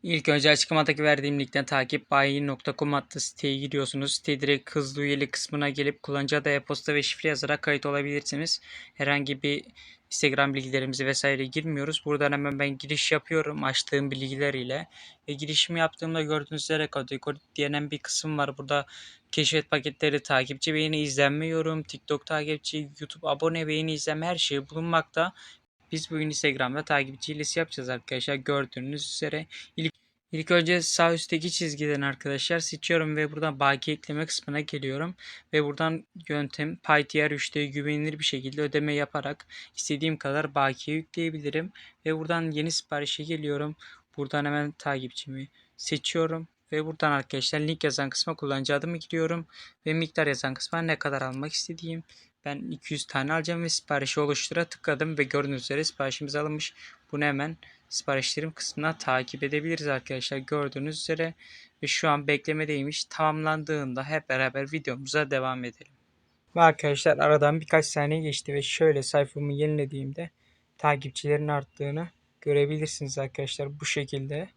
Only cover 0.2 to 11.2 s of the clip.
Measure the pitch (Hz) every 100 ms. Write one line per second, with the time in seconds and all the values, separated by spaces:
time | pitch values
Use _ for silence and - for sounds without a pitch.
0.2 | 143 147 147 151 - 160 151 147 151 147
1.2 | 143 143 135 147 131 139 131 147 - 139
2.2 | 139 139 143 131 - 139 147 143 139 143
3.2 | - - 143 135 139 143 135 139 139 -
4.2 | - 143 151 143 - 156 139 135 143 143
5.2 | 139 - - 147 143 139 143 143 - 143
6.2 | 139 151 143 143 - 135 - 147 139 -
7.2 | 160 143 143 147 - 143 143 143 143 143
8.2 | - 143 165 - - - - _ 139 143
9.2 | 135 135 147 143 - - - - _ -
10.2 | 147 139 139 135 131 135 131 131 135 135